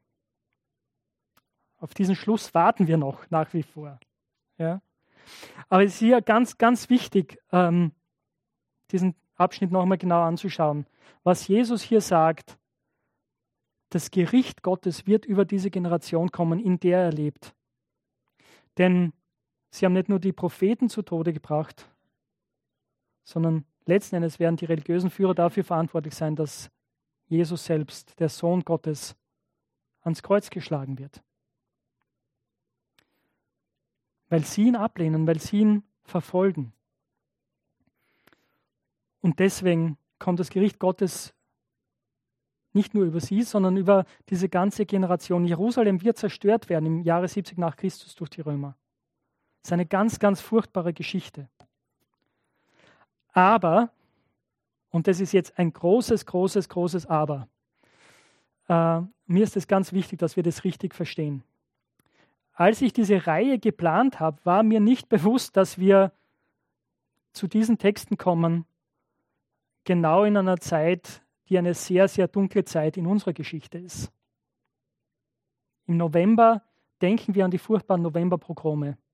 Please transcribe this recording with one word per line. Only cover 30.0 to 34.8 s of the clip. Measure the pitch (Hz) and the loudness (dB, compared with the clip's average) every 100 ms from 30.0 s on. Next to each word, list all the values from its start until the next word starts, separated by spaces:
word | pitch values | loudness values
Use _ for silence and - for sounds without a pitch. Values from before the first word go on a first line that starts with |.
ans | - 160 | -6 -6
Kreuz | - 202 - | 0 -2 0
geschlagen | - - 147 135 135 | -12 -8 -8 -8 -12
wird. | 139 - _ _ _ _ _ _ _ _ _ _ _ _ _ _ _ _ _ _ _ _ _ _ _ _ _ _ _ _ _ _ _ | -14 -20 _ _ _ _ _ _ _ _ _ _ _ _ _ _ _ _ _ _ _ _ _ _ _ _ _ _ _ _ _ _ _
Weil | 165 151 | -2 -2
sie | - | 2
ihn | 220 | 2
ablehnen, | 240 | 2